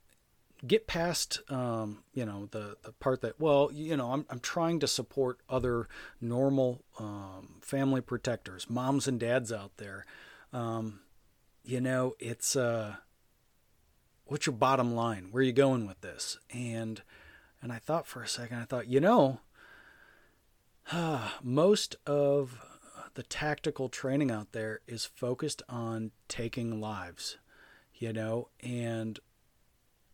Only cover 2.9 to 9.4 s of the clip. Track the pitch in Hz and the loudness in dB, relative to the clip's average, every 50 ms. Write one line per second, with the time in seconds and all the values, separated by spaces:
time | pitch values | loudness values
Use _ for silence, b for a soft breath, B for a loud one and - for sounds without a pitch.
2.9 | - - - 135 131 127 - 113 - - 156 156 143 139 143 151 139 147 156 156 | -10 -2 0 0 2 2 0 -4 -2 0 4 6 6 6 6 4 2 -4 -4 -2
3.9 | 165 139 123 120 127 147 151 - 127 123 - - - 175 165 165 170 160 143 - | -2 -2 0 0 -2 -2 -4 -4 -8 -8 -6 -4 -2 0 2 2 2 2 2 0
4.9 | - - 120 - - 139 131 123 127 - _ - 131 131 120 123 120 117 113 - | 0 -2 -4 -2 0 0 0 0 0 -4 _ -2 0 0 2 2 0 0 -2 -4
5.9 | B B B B B B 120 117 117 123 135 139 139 135 131 123 123 123 - _ | B B B B B B -4 -2 2 4 4 4 6 4 4 2 2 -2 -8 _
6.9 | - - 110 104 101 101 98 95 92 92 95 - 82 - - - - 135 135 135 | -14 -10 -10 -8 -8 -10 -10 -12 -14 -16 -18 -18 -20 -20 -8 -4 0 2 2 2
7.9 | 135 127 120 - 127 117 - 131 117 - - - 92 92 - - 117 123 127 131 | 2 2 0 -2 -6 -4 -2 -2 -4 -4 -4 -10 -12 -12 -8 -4 -2 0 2 2
8.9 | 139 139 - 139 127 113 117 117 123 131 | 2 2 2 0 0 0 0 2 2 2